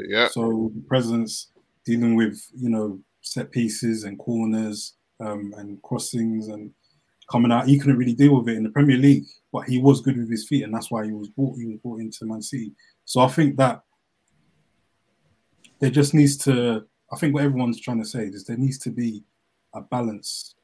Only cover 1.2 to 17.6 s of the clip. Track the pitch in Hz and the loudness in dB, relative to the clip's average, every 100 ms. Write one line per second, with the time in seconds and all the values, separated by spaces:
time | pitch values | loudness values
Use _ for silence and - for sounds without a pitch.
1.2 | 110 - - _ _ _ - 117 117 113 | -2 -6 -12 _ _ _ -2 2 4 4
2.2 | 107 - - 131 120 110 107 98 - _ | 2 -2 -14 -6 -2 -2 -2 -8 -16 _
3.2 | - 127 - 127 110 - 117 110 104 98 | -10 -8 -6 -2 -2 -2 -4 -4 -6 -10
4.2 | - 113 110 110 110 104 - - _ - | -6 -2 -2 -2 -4 -8 -12 -18 _ -12
5.2 | 107 104 101 104 101 98 - 117 - 117 | -10 -10 -10 -14 -16 -18 -8 -8 -6 -4
6.2 | 113 110 107 107 107 - _ _ _ _ | -2 -4 -6 -12 -16 -20 _ _ _ _
7.2 | - 120 120 117 131 139 143 123 123 117 | -4 0 2 2 4 4 4 2 0 4
8.2 | 143 131 117 110 110 143 143 123 143 139 | 6 6 2 -2 -2 2 4 6 6 6
9.2 | - _ _ 110 - 127 139 139 139 120 | 2 _ _ -8 -2 4 6 6 2 -2
10.2 | 113 110 - 139 107 110 - 113 107 107 | -2 -6 -2 -2 -2 -8 -6 -6 -6 -8
11.2 | 104 - 135 120 113 107 123 110 110 - | -10 -4 -4 -4 -10 -10 -12 -10 -12 -10
12.2 | 110 110 - 131 107 - _ _ - 123 | -10 -10 -10 -10 -10 -16 _ _ -4 2
13.2 | 131 165 147 131 127 113 _ _ _ _ | 2 4 0 2 0 0 _ _ _ _
14.2 | _ _ _ _ _ _ _ _ _ _ | _ _ _ _ _ _ _ _ _ _
15.2 | _ _ _ _ _ _ 135 139 143 156 | _ _ _ _ _ _ 2 4 4 6
16.2 | 143 - 135 123 120 110 - _ _ - | 6 4 0 2 2 -2 -6 _ _ -4
17.2 | 151 143 143 127 | -2 0 0 0